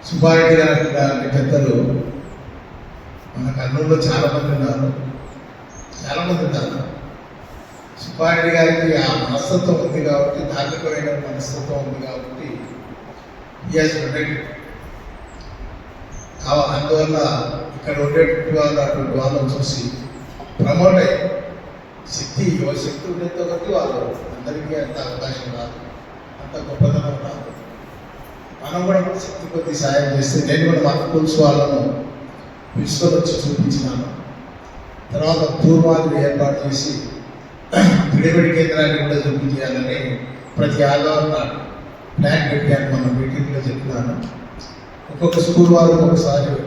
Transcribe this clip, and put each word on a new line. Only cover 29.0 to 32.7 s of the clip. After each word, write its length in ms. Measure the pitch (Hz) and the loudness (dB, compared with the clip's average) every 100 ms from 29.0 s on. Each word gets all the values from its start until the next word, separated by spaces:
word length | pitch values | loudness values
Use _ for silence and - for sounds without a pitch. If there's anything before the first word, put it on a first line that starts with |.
| 180 - | 2 -4
శక్తి 220 | - - - | -8 -10 -8
కొద్ది 200 | 165 160 147 | -6 -4 -2
సాయం 240 | 139 139 143 139 | 0 2 2 2
చేస్తే, 240 | 131 156 - | 2 2 2
నేను 160 | 160 165 | 4 4
కూడా 140 | 160 - | 4 4
మా 60 | - | 2
స్కూల్స్ 380 | - 160 156 156 | 0 2 2 6
వాళ్ళను 360 | 147 139 - 127 120 - - - - - - - - | 6 6 4 2 0 -2 -8 -12 -14 -16 -18 -18 -10